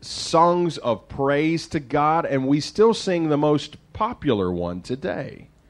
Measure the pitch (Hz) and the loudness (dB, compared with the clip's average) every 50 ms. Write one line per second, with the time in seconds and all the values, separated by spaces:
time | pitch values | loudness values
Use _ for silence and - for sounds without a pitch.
0 | - - - - - - 170 165 175 175 175 175 175 165 139 - - 120 110 95 | -14 -14 -12 -10 -4 0 4 4 6 4 4 2 0 -2 -4 -4 -2 -4 -4 -4
1 | - - - 135 139 139 143 147 156 160 165 156 - - - 160 135 113 147 147 | -6 -10 -4 -2 0 2 2 2 2 0 -2 -2 -4 -4 -6 -6 -4 -2 0 0
2 | 147 151 160 170 160 117 139 135 131 135 143 151 - - - 202 214 226 220 - | 2 2 2 0 0 0 0 0 2 2 2 0 0 -2 2 4 4 4 4 2
3 | - 196 180 170 165 156 147 143 151 151 151 143 - - - - _ _ - - | 0 -2 0 0 0 0 2 2 4 4 2 2 0 -6 -16 -20 _ _ -6 -4
4 | 214 233 247 - 160 143 117 101 92 90 90 87 87 87 90 90 - - 127 139 | -4 -4 -4 -2 0 0 0 2 0 -2 -2 -4 -4 -6 -6 -8 -8 -8 -8 -6
5 | 180 180 180 165 135 - - - - - _ _ _ | -6 -6 -6 -6 -8 -10 -14 -18 -20 -20 _ _ _